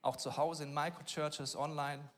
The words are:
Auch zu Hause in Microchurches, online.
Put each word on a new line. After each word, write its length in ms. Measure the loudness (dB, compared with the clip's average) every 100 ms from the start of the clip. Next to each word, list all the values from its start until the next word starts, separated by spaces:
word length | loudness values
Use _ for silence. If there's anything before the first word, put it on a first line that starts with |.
Auch 120 | 2 2
zu 200 | -2 2
Hause 280 | 2 2
in 100 | -2
Microchurches, 800 | 0 0 -2 -6 0 0 0 -4 0
online. 540 | 0 0 0 -2 -8